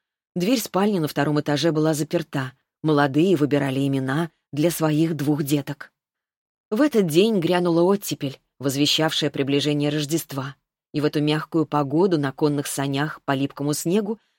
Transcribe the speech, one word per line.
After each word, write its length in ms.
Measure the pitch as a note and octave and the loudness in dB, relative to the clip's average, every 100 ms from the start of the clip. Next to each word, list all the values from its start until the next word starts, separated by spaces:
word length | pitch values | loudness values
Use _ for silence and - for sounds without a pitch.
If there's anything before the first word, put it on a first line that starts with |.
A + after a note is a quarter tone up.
| _ _ _ - | _ _ _ -4
дверь 240 | F3+ B3+ | 0 0
спальни 400 | - F#3 G3+ G3+ | 0 0 0 0
на 80 | D3+ | -2
втором 320 | - C#3+ D3 | 0 0 0
этаже 320 | D3 D3 E3 | 0 0 0
была 220 | D#3 D#3 | 2 0
заперта. 600 | D3+ D#3 F3 E3 D3 C3 - _ _ | 0 -2 -4 -4 -6 -8 -10 _ _
Молодые 540 | D#3 D3 C#3+ C3+ F3+ E3 | 0 2 4 2 2 2
выбирали 500 | C#3+ C#3+ C#3 C3 C#3 | 2 0 0 -2 -2
имена 460 | C3+ C3 C#3 E3+ - _ | -2 -2 -4 -4 -8 _
для 180 | C#3 D#3 | -2 0
своих 440 | D#3+ D#3+ D3+ D#3+ D#3 | 0 0 2 0 0
двух 280 | C#3+ D3 | -2 -2
деток. 480 | C#3+ C#3+ C#3 C#3+ - _ _ _ _ _ _ _ _ | 0 -2 -2 -10 -14 _ _ _ _ _ _ _ _
В 100 | G#3+ | 0
этот 260 | D4 A#3 F#3 | 2 4 2
день 320 | D3+ G#3+ G#3+ | 4 4 2
грянула 420 | D#3+ F3+ F3 E3 | 2 2 2 2
оттепель, 580 | F3 G3+ - D3 C#3 - _ _ | 2 2 -2 -8 -8 -10 _ _
возвещавшая 720 | C3+ C3+ D3 - D#3 - D3 | -4 0 0 2 0 0 -2
приближение 580 | C#3 C3+ C#3+ C#3 D3 D3 | -2 0 0 0 0 0
Рождества. 640 | D3 C#3+ D#3+ - C#3 C3+ - _ _ _ | -2 -2 -4 -4 -8 -8 -12 _ _ _
И 80 | D3+ | -2
в 40 | D3 | 0
эту 160 | D3+ | 0
мягкую 440 | D3 D3+ - E3+ D3+ | 0 0 -2 -2 0
погоду 520 | D3 C#3 D3 G3 E3+ | 0 0 2 2 2
на 140 | C#3 | -2
конных 360 | - D3+ C#3+ C#3 | 0 0 0 -4
санях 540 | - C#3 C#3 D3+ - | -4 -4 -2 -4 -6
по 100 | - | -4
липкому 400 | C#3 C#3 - C#3+ | -2 -2 -4 -4
снегу 460 | D3+ E3 G3 G3+ A3+ _ | -2 0 0 -2 -8 _